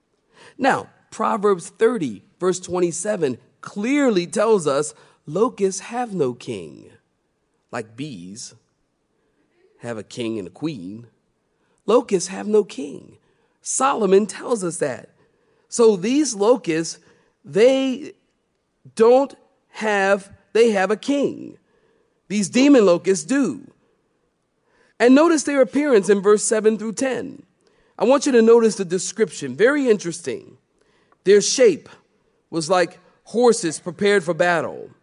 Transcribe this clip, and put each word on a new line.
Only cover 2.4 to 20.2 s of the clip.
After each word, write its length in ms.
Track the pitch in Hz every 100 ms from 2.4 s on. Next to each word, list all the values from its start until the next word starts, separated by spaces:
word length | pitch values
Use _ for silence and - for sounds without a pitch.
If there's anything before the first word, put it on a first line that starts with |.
verse 180 | 180 180
twenty-seven, 800 | 180 180 180 165 214 208 151 120 _ _
clearly 680 | - - 214 285 277 196 175
tells 400 | 214 214 214 151
us 260 | 135 147 - _ _ -
locusts 540 | 156 233 190 196 185
have 300 | - 233 247
no 220 | 190 131
king. 560 | 120 - 107 80 60 50 _ _ _ _ _ _ _ _
Like 240 | 123 107
bees 640 | 113 151 107 87 104 - - _ _ _ _ _ _ _ _ _ _ _ _
have 140 | 120 113
a 60 |
king 380 | 101 - 113 113
and 80 | 90
a 20 |
queen, 560 | - 151 139 87 107 120 _ _ _ _ _ _ _ -
locusts 440 | 233 240 196 175
have 180 | 196 202
no 160 | 208
king. 520 | 202 - 285 - - _ _ _ _ _
Solomon 640 | - - 262 277 202 190 208
tells 380 | - 277 240
us 140 | 180 151
that. 320 | 147 117 - _ _ _ _ _ _
So 260 | - 226
these 400 | 202 190 269 302
locusts, 640 | 208 202 247 - 160 165 - _ _ _ _
they 680 | - 147 240 269 269 247 - - _ _ _ _ _ _ - -
don't 400 | 220 254 277 - _ _ _
have, 640 | - 214 208 196 202